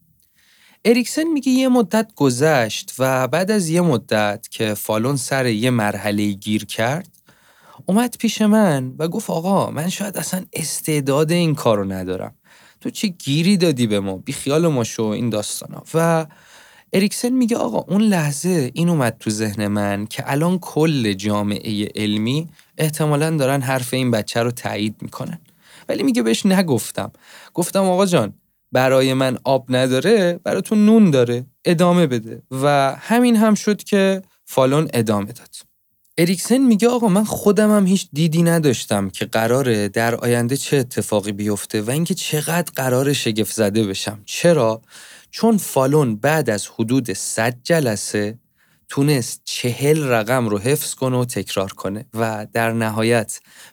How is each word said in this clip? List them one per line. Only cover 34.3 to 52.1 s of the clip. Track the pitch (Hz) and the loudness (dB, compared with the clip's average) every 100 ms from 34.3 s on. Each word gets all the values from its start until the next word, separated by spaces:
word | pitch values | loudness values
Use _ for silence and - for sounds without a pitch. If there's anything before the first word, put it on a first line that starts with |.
| _ - | _ -6
فالون | - 131 143 165 | 0 2 2 0
ادامه | 120 110 104 101 | 0 0 0 -2
داد. | 120 - - - _ _ _ _ - | -10 -18 -20 -20 _ _ _ _ 0
اریکسن | 170 185 - 254 | 0 0 2 4
میگه | 269 214 233 | 4 4 4
"آقا، | 247 226 | 2 2
من | 185 | 2
خودم | 214 - 208 202 214 214 | 2 0 2 4 4 4
هم | 190 | 4
هیچ | 190 - | 2 0
دیدی | 139 165 160 | -2 0 2
نداشتم | 170 165 147 110 - 104 98 | 2 4 2 0 -2 -2 -2
که | - 107 | -6 -4
قراره | 110 113 123 127 107 104 | -2 2 2 2 0 0
در | 113 117 120 | 0 -2 0
آینده | 120 120 120 139 | 0 0 0 -2
چه | - 147 | 0 0
اتفاقی | 117 - 101 107 98 | 0 -4 -2 -2 -2
بیفته | 101 104 101 - 110 | -4 -4 -4 -4 -4
و | 107 | -2
اینکه | 139 170 | -2 -2
چقدر | 190 - 151 147 170 170 - | -4 -4 -4 -2 -4 -4 -4
قراره | 131 127 139 | 0 0 2
شگفت | 139 - 107 104 | 0 -2 -2 -4
زده | - 104 107 | 0 0 2
بشم. | 104 95 - 101 - | -2 -2 -8 -10 -10
چرا؟ | - 175 160 113 110 - - - - _ | 0 2 4 2 -2 -8 -20 -20 -20 _
چون | - 220 214 | -2 2 2
فالون | - 143 135 151 135 107 | 0 0 2 2 2 0
بعد | 131 156 120 | 0 0 0
از | 104 - | -2 -4
حدود | - 110 131 117 | -6 0 0 0
صد | 95 - - 113 123 | -6 -6 -2 -2 -4
جلسه | - 170 131 104 - 104 104 117 _ _ _ _ _ | 0 0 2 -2 -4 -4 -4 -6 _ _ _ _ _
تونست | - 139 143 113 - - | 0 2 2 -2 -10 -10
چهل | - 123 117 139 156 | -6 -6 -2 2 2
رقم | 143 117 107 131 117 | 2 0 2 0 0
رو | 101 | 0
حفظ | 107 151 - | 0 -2 -4
کنه | - 131 127 | -4 -2 0
و | 123 | -2
تکرار | - 95 - 98 | -4 -4 -4 -4
کنه | - 95 101 123 | -6 -8 -8 -10